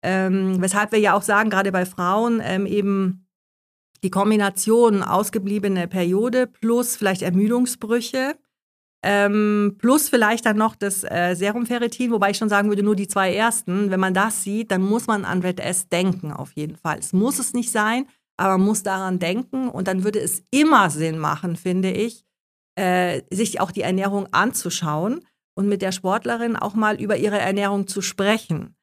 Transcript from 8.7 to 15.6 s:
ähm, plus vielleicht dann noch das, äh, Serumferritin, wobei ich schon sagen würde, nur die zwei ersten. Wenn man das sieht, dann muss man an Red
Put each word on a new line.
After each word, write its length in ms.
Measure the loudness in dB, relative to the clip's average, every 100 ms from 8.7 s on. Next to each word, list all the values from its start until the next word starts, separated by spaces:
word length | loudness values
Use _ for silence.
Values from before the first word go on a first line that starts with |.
| _ _ _
ähm, 760 | -2 2 2 2 2 2 2 2
plus 320 | 4 4 4
vielleicht 340 | 2 2 2
dann 140 | 2 2
noch 180 | 2 0
das, 260 | -4 -4
äh, 320 | -4 -2 0
Serumferritin, 760 | 0 -2 -2 -4 -2 -2 -2 0
wobei 180 | 2 2
ich 60 | 0
schon 140 | 2
sagen 180 | 2 2
würde, 140 | 2
nur 120 | 2
die 140 | 2 0
zwei 260 | 0 0
ersten. 560 | 2 0 0 -2 -2 0
Wenn 80 | 2
man 140 | 2
das 300 | 2 0 -2
sieht, 280 | -4 -4 -2
dann 120 | 0
muss 240 | 2 0 0
man 180 | -2
an 160 | 0 -2
Red 200 | -2 -4